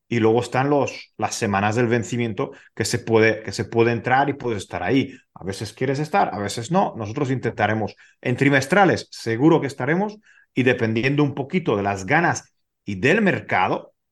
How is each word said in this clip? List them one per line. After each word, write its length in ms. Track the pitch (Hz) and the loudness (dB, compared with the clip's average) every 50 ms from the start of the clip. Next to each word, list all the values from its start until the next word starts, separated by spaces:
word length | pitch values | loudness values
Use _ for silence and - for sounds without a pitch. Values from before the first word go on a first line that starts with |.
| _ | _
y 140 | _ 120 120 | _ 0 2
luego 200 | 107 110 113 120 | 4 4 4 2
están 280 | 110 - - 127 131 143 | 0 0 -2 0 0 2
los, 460 | 147 143 123 - - - - - _ | 2 2 0 -2 -4 -10 -16 -18 _
las 180 | - 107 101 - | -6 -6 -4 -4
semanas 420 | - 117 104 98 98 104 107 107 | -4 -2 0 0 2 2 2 2
del 100 | 123 123 | 2 2
vencimiento 640 | 110 120 117 107 - 120 120 120 113 104 - 135 - - - - _ _ | 2 2 0 -2 -4 -4 -4 -4 -4 -4 -6 -6 -6 -8 -16 -20 _ _
que 100 | - 110 | -6 -4
se 140 | - - 110 | -2 -2 -4
puede, 440 | - 113 113 110 110 113 107 - | 0 2 4 6 6 6 4 0
que 100 | - 104 | -4 -8
se 120 | 104 - 107 | -6 -6 -6
puede 260 | - - 117 117 117 | -2 2 2 2 2
entrar 380 | 117 110 - 123 123 135 143 147 | 2 0 0 2 2 2 2 0
y 60 | 139 | -2
puedes 280 | - - 120 110 95 | -4 -4 -4 -4 -4
estar 200 | - - - 87 | -6 -8 -8 -6
ahí. 340 | 87 92 131 135 107 - - - _ _ | -2 0 0 0 0 -2 -8 -16 _ _
A 100 | _ - 80 | _ -12 -10
veces 280 | 92 95 - 117 - | -10 -8 -8 -10 -12
quieres 260 | - - 131 131 135 139 | -6 -6 -4 -4 -2 -4
estar, 360 | 156 160 - 202 190 131 - | -4 -2 0 0 0 0 -2
a 40 | 104 | -6
veces 320 | 101 101 - 123 113 - | -6 -6 -6 -8 -6 -2
no. 220 | 160 190 208 - - | 0 0 0 0 -4
Nosotros 360 | 113 110 101 110 147 147 127 | -8 -10 -8 -4 -4 -4 -2
intentaremos 640 | 135 123 - 117 - - 107 104 110 110 104 98 - - - _ _ _ | -4 -4 -4 -6 -2 0 0 0 0 -2 -4 -6 -8 -14 -20 _ _ _
en 160 | - 127 123 | -4 -4 0
trimestrales, 720 | - 135 139 143 135 131 - 180 202 196 165 117 98 - - | 2 2 4 4 2 2 2 4 4 6 6 4 0 -4 -10
seguro 520 | - - - 117 113 113 139 165 170 139 | -16 -10 -6 -4 -2 2 4 4 4 4
que 40 | 139 | 2
estaremos, 520 | 131 - - 127 139 160 185 202 214 208 - _ _ _ _ _ _ | -2 -6 -4 -2 -2 0 -2 -2 -4 -6 -12 _ _ _ _ _ _
y 100 | _ 135 | _ 2
dependiendo 600 | 120 127 120 - 113 110 110 117 110 135 143 143 | 2 4 4 2 0 0 0 0 0 0 2 2
un 120 | 151 135 131 | 0 0 0
poquito 400 | 143 131 - - 185 175 151 113 | -6 -8 -4 -4 -2 0 0 0
de 60 | 101 | 0
las 220 | 98 101 101 92 95 | 0 -2 -2 -4 -2
ganas 500 | 95 143 165 175 156 - - - _ _ _ _ _ _ _ _ | 0 0 2 2 2 0 -2 -6 _ _ _ _ _ _ _ _
y 120 | - 104 | -10 -6
del 260 | 92 95 139 185 226 | 0 2 2 2 4
mercado, 720 | 208 185 135 107 - - 120 92 92 110 160 220 - - _ _ _ _ | 4 2 2 0 -2 -2 0 2 2 0 0 -4 -6 -12 _ _ _ _